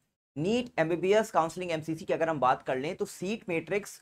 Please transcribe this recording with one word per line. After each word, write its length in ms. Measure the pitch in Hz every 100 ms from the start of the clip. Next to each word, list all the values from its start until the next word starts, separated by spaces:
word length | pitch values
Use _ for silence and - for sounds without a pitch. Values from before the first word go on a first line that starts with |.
| _ _ _ -
नीट 420 | 165 233 247 -
एमबीबीएस 520 | 160 170 185 208 214
काउंसलिंग 400 | 175 160 175 180
एमसीसी 340 | 160 156 160
की 80 | -
अगर 160 | 160 165
हम 120 | 156
बात 220 | 127 139
कर 140 | - 131
लें 180 | 143 185
तो 80 |
सीट 440 | 202 - 180 220 -
मैट्रिक्स 480 | 165 156 196 196 -